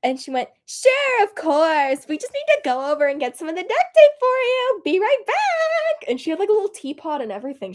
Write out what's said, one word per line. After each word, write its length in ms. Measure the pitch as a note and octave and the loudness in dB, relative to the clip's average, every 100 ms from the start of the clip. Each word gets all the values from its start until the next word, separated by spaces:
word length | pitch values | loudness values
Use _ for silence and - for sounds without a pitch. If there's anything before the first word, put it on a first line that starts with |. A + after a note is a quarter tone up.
And 160 | B3 C4 | -2 -4
she 120 | - | -6
went, 180 | C4 B3+ _ _ | -6 -6 _ _
Sure, 580 | - B4+ C5 C#5 B4 | 0 2 2 0 2
of 100 | G#4 | 0
course. 720 | G#4 D#4+ D4 D#4+ D#4 C#4 C#4 - | 0 -2 2 2 2 0 -2 -4
We 80 | D4+ | -10
just 160 | B4+ | -8
need 220 | C#5 D5 | -10 0
to 60 | D5 | 0
go 280 | D4 B3+ C4+ | 0 -4 -2
over 140 | D4 C#4+ | 0 0
and 140 | C#4 | -2
get 160 | B3+ - | -6 -8
some 120 | D#4 | -8
of 60 | |
the 80 | E4 | -8
duct 80 | F#4 | -4
tape 420 | B4 F5+ E5 D5+ D5 | -2 2 8 8 8
for 80 | B4+ | 0
you. 560 | B4+ B4 B4+ B4+ G#4+ | 0 0 0 0 -2
Be 140 | F4+ F#4+ | 0 0
right 280 | G#4+ C#5 G#4 | 2 0 0
back. 840 | D#5+ G#5 E5+ D#5+ E5 D#5+ D#5+ - | -2 0 0 0 -2 -2 -4 -4
And 120 | B3 | -6
she 100 | - | -4
had, 80 | D#4+ | -4
like, 100 | G4+ | 0
a 40 | |
little 180 | G#4+ G4+ | 0 0
teapot 500 | - C4+ C#4+ E4 D4 | -8 -14 -12 -8 -6
and 100 | A#3 | -6
everything. 420 | G3+ B3+ C4+ F#3+ | -8 -10 -12 -14